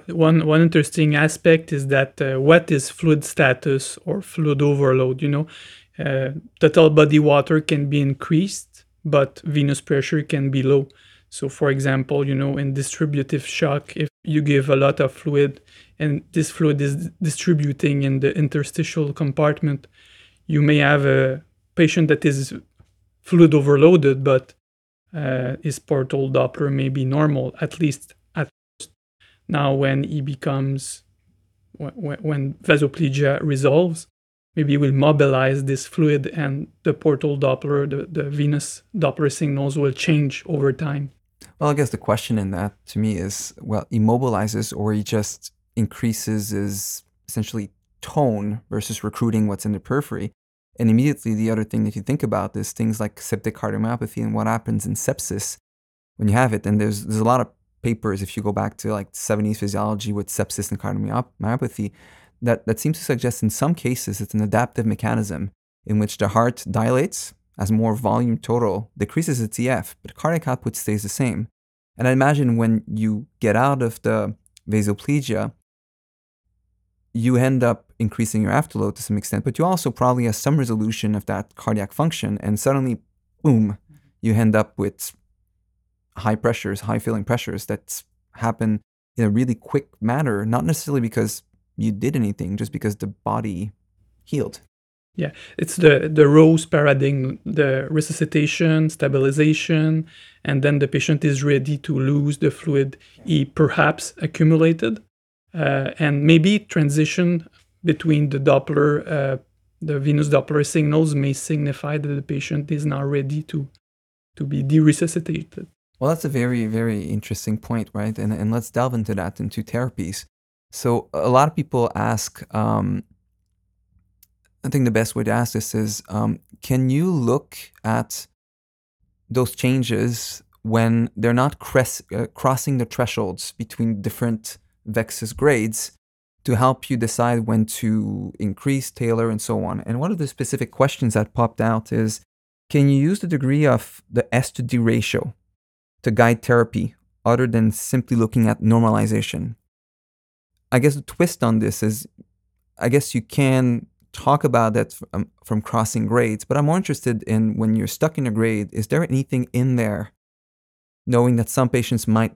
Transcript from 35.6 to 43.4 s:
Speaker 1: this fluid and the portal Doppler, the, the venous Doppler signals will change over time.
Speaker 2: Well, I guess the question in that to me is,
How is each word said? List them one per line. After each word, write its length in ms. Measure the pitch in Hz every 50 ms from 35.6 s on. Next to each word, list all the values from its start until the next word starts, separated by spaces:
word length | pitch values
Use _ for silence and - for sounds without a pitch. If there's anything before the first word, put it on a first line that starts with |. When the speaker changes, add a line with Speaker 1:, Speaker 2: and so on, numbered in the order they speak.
| 135
Speaker 1:
this 200 | 139 135 131 -
fluid 420 | - - 170 156 151 147 143 131
and 420 | - - 165 147 139 135 143 - - _ _ -
the 100 | 165 131
portal 440 | - - 156 143 135 - 147 143
Doppler, 520 | 139 143 131 135 - - 143 143 143 143 147
the, 180 | 139 139 - 190
the 200 | 156 151 143 143
venous 540 | 143 147 143 147 147 143 - - - - _ _ -
Doppler 340 | 185 151 139 - - 151 139
signals 480 | - - 160 143 139 139 139 139 139
will 140 | 151 143 135
change 520 | 131 - - 165 156 147 143 131 - - -
over 240 | - 160 143 139 139
time. 400 | 131 - 160 143 147 143 143 135 - _ _ _ _ - - - _ -
Speaker 2:
Well, 100 | 143 147
I 40 | 143
guess 160 | 147 139 -
the 80 | -
question 420 | - - - 104 107 - - 117 107
in 120 | 98 95
that 220 | 95 87 101 104 - _ _
to 120 | - - 104
me 180 | 110 110 104
is, 360 | 85 92 101 - -